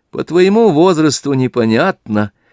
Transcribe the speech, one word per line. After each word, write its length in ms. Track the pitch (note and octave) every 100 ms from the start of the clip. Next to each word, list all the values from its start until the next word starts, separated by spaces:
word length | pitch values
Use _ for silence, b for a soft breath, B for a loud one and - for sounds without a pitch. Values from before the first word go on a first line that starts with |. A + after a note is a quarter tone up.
| _
по 120 | -
твоему 460 | B2+ E3 F#3 A3 A3
возрасту 640 | D3 F#3 D#3+ D#3 - C#3
непонятно, 1000 | C3+ B2+ A#2+ A2+ A2+ F#3 - - G#2+ G#2 _ _